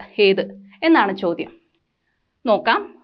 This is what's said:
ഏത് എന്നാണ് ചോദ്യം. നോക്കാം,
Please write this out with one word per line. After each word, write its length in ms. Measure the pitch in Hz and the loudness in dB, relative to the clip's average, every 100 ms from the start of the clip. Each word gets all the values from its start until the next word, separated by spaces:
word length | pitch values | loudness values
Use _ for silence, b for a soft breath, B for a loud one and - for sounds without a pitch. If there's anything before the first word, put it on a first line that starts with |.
| - - | -8 0
ഏത് 260 | 202 190 - - B B | 2 2 -2 -10 B B
എന്നാണ് 340 | 330 311 202 190 | 2 2 2 -2
ചോദ്യം. 340 | 180 165 - - _ _ _ _ _ _ _ _ 247 | -4 -6 -8 -14 _ _ _ _ _ _ _ _ -2
നോക്കാം, 340 | 202 - 381 403 - | -2 0 -2 -4 -18